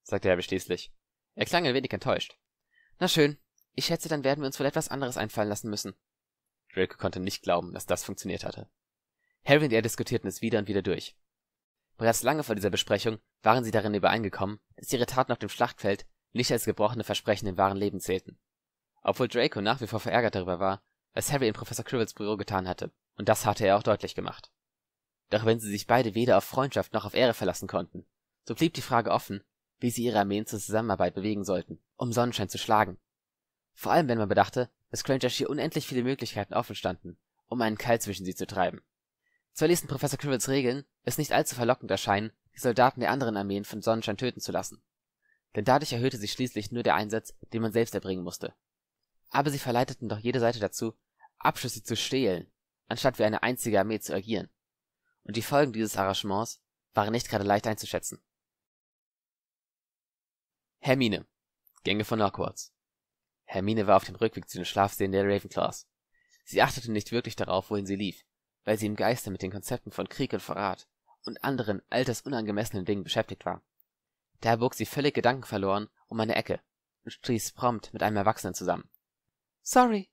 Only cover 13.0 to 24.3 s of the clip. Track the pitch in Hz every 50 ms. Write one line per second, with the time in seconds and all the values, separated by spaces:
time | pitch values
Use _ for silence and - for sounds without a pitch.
13 | - 113 110 104 - _ _ _ - 110 113 131 120 110 104 110 98 107 104 98
14 | 92 90 95 113 110 95 - - 98 98 107 - _ _ _ - - - 139 117
15 | 120 - - 127 131 - 120 - 107 98 - - 120 - - - - 98 101 -
16 | - - _ _ _ _ - - 127 - 127 117 - 113 95 - 104 104 117 113
17 | 104 - 101 - - 113 104 98 - 101 90 95 95 98 98 98 104 101 - 90
18 | - 104 95 92 - - - _ _ _ _ _ _ _ _ _ _ _ _ _
19 | - 98 101 - 127 110 - 123 123 160 - 110 98 107 127 139 120 - 113 104
20 | - 123 92 120 117 104 - 98 87 92 90 85 98 95 98 - - _ _ _
21 | _ _ _ - - - 147 139 127 110 107 - 110 - 120 - - - 135 120
22 | 110 - - - 104 104 107 98 101 - 104 92 92 92 90 - 90 85 - _
23 | _ _ _ - 104 104 107 - - 110 101 - 110 95 98 104 110 113 104 -
24 | - 92 - 95 95 90